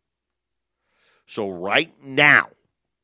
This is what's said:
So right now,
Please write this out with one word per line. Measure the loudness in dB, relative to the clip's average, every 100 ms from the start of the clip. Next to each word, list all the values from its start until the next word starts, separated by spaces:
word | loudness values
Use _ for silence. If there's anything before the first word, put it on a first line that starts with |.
| _ _ _ _ _ _ _ _ _ _ _ _ _
So | -10 -10
right | -8 -4 -2 -4 _
now, | -10 0 4 4 2 _ _ _ _ _